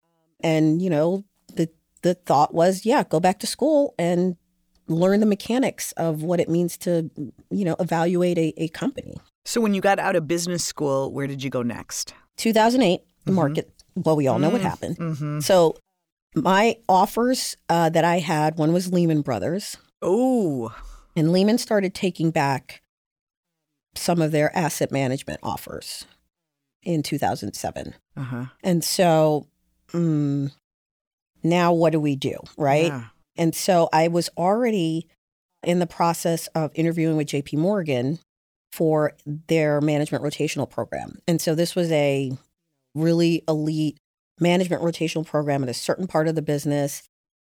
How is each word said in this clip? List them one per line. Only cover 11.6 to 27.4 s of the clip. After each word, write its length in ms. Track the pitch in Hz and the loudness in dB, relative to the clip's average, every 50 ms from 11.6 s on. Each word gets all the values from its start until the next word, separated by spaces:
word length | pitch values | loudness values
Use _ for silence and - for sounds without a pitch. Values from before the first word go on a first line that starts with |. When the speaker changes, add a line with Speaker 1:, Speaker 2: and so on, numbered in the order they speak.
Speaker 2:
next? 520 | 120 120 104 - - - - - - - - - _ _ _ | -4 -4 -6 -8 -12 -12 -10 -10 -10 -12 -14 -20 _ _ _
Speaker 1:
Two 160 | - - 226 208 | -2 -2 2 4
thousand 280 | 220 214 233 247 269 233 | 4 4 4 4 4 4
eight, 180 | 175 185 - - _ _ _ _ | 2 2 0 -4 _ _ _ _
the 60 | - | 0
Speaker 2:
Mm-hmm. 40 | 190 | 2
Speaker 1:
market, 480 | 185 156 139 151 160 - - _ _ _ _ _ | 2 2 0 0 -4 -6 -8 _ _ _ _ _
well, 200 | 185 160 160 160 | -4 0 0 2
we 120 | 151 139 | 2 2
all 120 | 131 113 120 | 2 2 2
know 100 | 147 165 | 2 2
what 120 | 226 233 | 2 0
Speaker 2:
Mm, 40 | 190 | 0
Speaker 1:
happened. 320 | 180 - - - - 170 | -2 -4 -6 -8 -8 -8
Speaker 2:
mm-hmm. 420 | - 170 165 156 131 151 147 147 151 | -8 -6 -8 -6 -6 -6 -6 -6 -4
Speaker 1:
So 340 | 147 - 196 180 170 160 - - _ _ _ _ _ _ _ _ _ _ - | 2 4 6 6 6 4 2 -2 _ _ _ _ _ _ _ _ _ _ -4
my 420 | 156 131 175 190 196 220 233 - - _ | -2 2 2 4 4 4 2 0 -2 _
offers, 720 | - 185 185 196 202 - 214 240 247 262 247 - - - - _ | 2 4 4 4 2 0 0 0 0 0 -2 -4 -6 -10 -10 _
uh, 220 | - 170 170 165 160 | 0 2 4 4 4
that 160 | 165 165 160 | 4 4 4
I 140 | 175 170 185 | 4 2 2
had, 380 | 151 175 165 151 151 156 160 | 0 0 0 2 2 0 0
one 140 | 165 151 156 | 2 2 2
was 220 | 170 180 180 180 185 | 2 2 0 0 2
Lehman 300 | 175 175 165 160 151 143 | 2 4 4 2 2 0
Brothers. 520 | 143 120 101 90 131 170 208 - - - - _ _ _ _ | 0 -2 -2 -2 -2 -4 -4 -6 -10 -14 -16 _ _ _ _
Speaker 2:
Oh. 720 | - 170 190 233 254 262 254 240 202 160 139 123 113 110 - - - - - - - _ _ | -2 0 2 2 2 2 2 2 0 0 -2 -4 -6 -8 -10 -14 -18 -20 -20 -20 -20 _ _
Speaker 1:
And 160 | 170 151 160 175 | 2 2 4 4
Lehman 240 | 185 196 214 226 | 4 4 4 2
started 360 | 240 - - 220 202 196 185 - | 0 0 0 0 0 0 0 -4
taking 380 | - - 180 - - 160 165 | -2 -4 -4 -2 0 -2 0
back 480 | 160 165 143 139 135 127 - - - - _ _ _ _ _ _ _ _ _ _ _ _ _ _ _ _ _ _ _ _ _ _ _ | 2 2 0 0 0 -4 -6 -12 -20 -20 _ _ _ _ _ _ _ _ _ _ _ _ _ _ _ _ _ _ _ _ _ _ _
some 280 | - - 185 175 170 160 | -6 -2 0 0 2 0
of 80 | 151 | 2
their 240 | 160 147 151 151 - | 2 0 0 0 0
asset 340 | 185 165 151 - - 151 - | -2 -2 -2 -2 -4 -4 -2
management 480 | 139 135 139 127 131 139 - - 73 - - | -2 -2 -2 -2 -2 -4 -6 -12 -12 -8 -8
offers 640 | 117 - - - - - - - - - - - - _ _ _ _ _ _ _ _ _ _ _ _ _ _ | -8 -8 -8 -10 -12 -14 -12 -12 -12 -14 -14 -16 -20 _ _ _ _ _ _ _ _ _ _ _ _ _ _
in 220 | _ 185 170 151 143 | _ -4 -4 -2 -2
two 160 | - - - | -4 -4 -2
thousand 340 | - 90 117 - | -2 -2 -2 -4